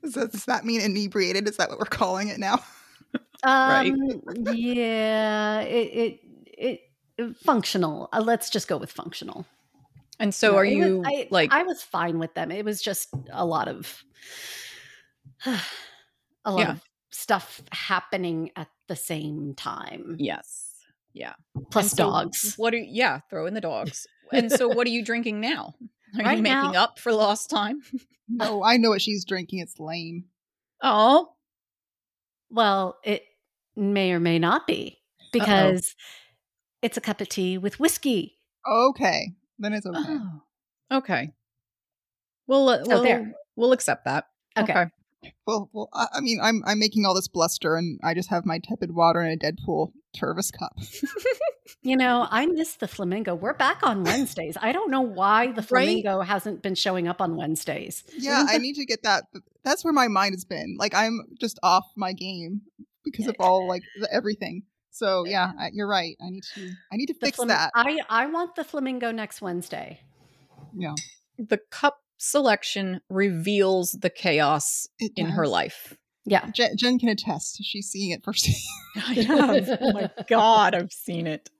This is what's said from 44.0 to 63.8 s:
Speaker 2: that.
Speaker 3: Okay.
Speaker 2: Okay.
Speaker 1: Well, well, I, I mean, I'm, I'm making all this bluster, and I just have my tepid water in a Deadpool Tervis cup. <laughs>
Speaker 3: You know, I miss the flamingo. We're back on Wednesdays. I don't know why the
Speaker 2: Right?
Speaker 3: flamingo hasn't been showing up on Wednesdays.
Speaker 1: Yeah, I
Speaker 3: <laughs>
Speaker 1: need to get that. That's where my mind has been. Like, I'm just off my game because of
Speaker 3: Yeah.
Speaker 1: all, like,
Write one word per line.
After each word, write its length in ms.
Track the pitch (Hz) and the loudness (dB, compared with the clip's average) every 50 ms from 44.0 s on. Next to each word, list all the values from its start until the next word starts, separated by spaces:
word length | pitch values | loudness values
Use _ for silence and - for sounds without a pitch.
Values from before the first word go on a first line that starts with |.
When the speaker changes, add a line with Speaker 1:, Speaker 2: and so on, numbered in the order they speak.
| _ | _
Speaker 2:
that. 220 | 127 135 151 - _ _ _ _ _ _ 220 | -2 -2 -2 -4 _ _ _ _ _ _ 0
Speaker 3:
Okay. 140 | 220 - 151 | 0 4 4
Speaker 2:
Okay. 100 | 175 175 170 _ _ _ _ _ _ - - _ _ _ | 2 2 2 _ _ _ _ _ _ -20 -20 _ _ _
Speaker 1:
Well, 240 | - 226 214 202 - | -4 -4 -4 -4 -6
well, 160 | - 214 214 - - | -10 -12 -12 -8 -4
I, 140 | - 233 - - | -4 -4 -2 -2
I 40 | - | -4
mean, 180 | 269 240 226 - | -2 -2 -2 0
I'm, 200 | - 220 226 214 - | 2 0 0 0 0
I'm 120 | 190 208 208 | -2 0 0
making 280 | 214 214 214 214 208 | 0 2 2 2 2
all 80 | 196 185 | 2 2
this 140 | 185 185 - | 2 0 -2
bluster, 480 | - 175 165 165 - - - 160 160 | 0 0 0 0 0 -2 0 0 0
and 220 | 165 170 170 151 - - | 0 0 -4 -6 -4 -4
I 80 | 165 | -2
just 160 | 165 175 175 - | -2 -2 -4 -2
have 160 | 190 170 185 | -2 -2 -2
my 140 | 202 165 170 | -2 -4 -4
tepid 320 | - - 220 - - 170 165 | -6 -8 -8 -6 -6 -6 0
water 280 | 170 170 165 165 170 | 4 4 4 4 4
in 100 | 170 165 | 0 0
a 40 | 160 160 | -2 -2
Deadpool 540 | - 151 156 - - - 165 151 160 175 _ - _ _ - | -2 -4 -4 -4 -4 -4 -2 -2 -2 -4 _ -20 _ _ -10
Tervis 380 | - - - 160 175 196 - | -6 -4 -4 -4 -4 -4 -6
cup. 240 | - - 185 - - - | -6 -8 -12 -12 -12 -14
<laughs> 60 | - - - - - - - 427 - 494 523 - 605 659 - _ _ - - _ | -16 -14 -8 -8 -8 -8 -8 -4 -2 -2 -2 0 -2 -4 -4 _ _ -20 -20 _
Speaker 3:
You 140 | _ 254 262 | _ 0 2
know, 300 | 262 254 247 247 240 233 - | 2 4 4 4 2 2 2
I 160 | 208 226 277 | 0 2 2
miss 280 | 330 359 311 320 - - | 2 0 0 -2 -4 -4
the 140 | _ 226 190 | _ -8 -8
flamingo. 460 | - - 196 180 185 214 214 190 175 | -6 -4 -4 -2 -2 -2 -2 -4 -4
We're 180 | 165 180 226 302 | -4 -4 -4 0
back 280 | - 262 277 - - | 2 2 0 2 2
on 200 | - 294 220 196 | 0 0 0 2
Wednesdays. 540 | 180 165 196 262 277 - - 190 165 151 151 - | 0 0 0 0 -2 -4 -4 -8 -8 -8 -6 -2
I 120 | 214 220 | -2 -2
don't 180 | 277 359 440 359 | 0 0 0 0
know 120 | 262 269 | 0 0
why 460 | 262 233 196 180 190 196 214 220 240 254 | 0 -2 0 2 4 4 6 4 4 2
the 120 | 233 226 | -2 -6
Speaker 2:
Right? 60 | 214 - 247 254 269 | -2 2 2 4 4
Speaker 3:
flamingo 340 | 311 349 359 - 202 190 190 | 4 2 0 0 0 0 -2
hasn't 400 | 185 180 202 190 - 214 190 - | 0 -2 -2 -2 -2 -4 -8 -4
been 120 | - 196 190 | -4 -4 -2
showing 320 | - - 202 185 185 170 | 0 0 0 0 0 0
up 140 | 170 175 - | -2 -2 -2
on 160 | 190 170 165 | -2 -2 -2
Wednesdays. 680 | 156 - 147 160 156 - - 143 - - - - - - - 311 | -2 -2 -4 -4 -4 -4 -6 -6 -6 -6 -10 -12 -14 -16 -14 -12
Speaker 1:
Yeah, 300 | 302 247 277 285 269 285 - | -8 -4 2 2 4 4 4
I 80 | 220 - | 2 2
Speaker 3:
<laughs> 0 | |
Speaker 1:
need 160 | 240 269 285 | 2 -2 -4
to 100 | 294 277 | -6 -4
get 160 | - 226 220 - | -4 -6 -2 2
that. 200 | 220 196 180 - _ _ 190 _ _ _ _ _ | 2 2 2 0 _ _ -20 _ _ _ _ _
That's 200 | 262 294 381 - | -2 -2 0 2
where 80 | 330 | 2
my 160 | 311 277 254 233 | 4 4 4 4
mind 260 | 208 196 196 202 190 | 4 2 2 0 -2
has 100 | 185 - | -6 -8
been. 300 | _ 185 147 151 175 185 - | _ -8 -8 -8 -8 -4 -2
Like, 160 | 202 208 - | -2 0 2
I'm 260 | 190 220 220 233 226 - - - - | 2 2 2 0 -6 -8 -12 -10 -8
just 200 | - 220 - - | -6 -6 -6 0
off 220 | - 185 180 190 190 - _ | 4 4 4 4 2 0 _
my 200 | 208 196 185 190 | -6 -6 -6 -6
game 480 | 175 180 190 190 180 170 165 190 208 202 - _ _ - _ _ _ _ | -6 -8 -10 -10 -10 -8 -8 -8 -8 -10 -12 _ _ -20 _ _ _ _
because 220 | 294 - - 214 247 | -10 -6 -4 -4 -4
of 80 | 214 - | -2 2
Speaker 3:
Yeah. 80 | 185 | 4
Speaker 1:
all, 220 | 185 185 190 185 180 | 4 4 4 2 0
like, 140 | 185 180 | -2 -4